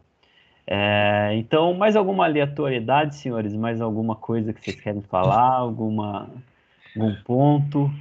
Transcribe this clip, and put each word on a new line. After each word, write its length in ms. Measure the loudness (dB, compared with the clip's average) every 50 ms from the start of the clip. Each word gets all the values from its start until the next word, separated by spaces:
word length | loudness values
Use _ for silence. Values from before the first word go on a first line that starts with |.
| _ _ _ _ _ _ _ _ _ _ _ _ _ -4
É, 600 | -2 0 2 2 2 4 4 4 2 2 2 0 0
então, 380 | -2 -2 0 2 2 2 2 2
mais 240 | 2 2 2 2
alguma 300 | 2 2 0 0 0 0
aleatoriedade, 880 | 2 2 0 0 0 -2 -4 -2 -2 -2 -2 0 2 2 2 2 0 -4
senhores? 380 | -6 -6 -4 -4 -2 -2 -4 -4
Mais 260 | -4 -4 -2 -2 -2
alguma 340 | -2 -2 -2 -2 -2 -2 -4
coisa 380 | -4 -4 -4 -2 -2 -2 -4 -6
que 100 | -6 -8
vocês 160 | -10 -10 -8
querem 220 | -8 -6 -6 -6
falar? 560 | -6 -4 0 0 2 4 4 4 4 4 4
Alguma, 760 | 2 0 -2 -4 -4 -4 -4 -2 -4 -4 -4 -6 -8 -10 -12 -14 -18 -20 _ _ _ _ _ _ _ _ -14 -6
algum 200 | -2 -2 -2 -2 -2 -4
ponto 680 | -2 0 4 4 4 4 4 2 0 0 0 0 -2 -2 -6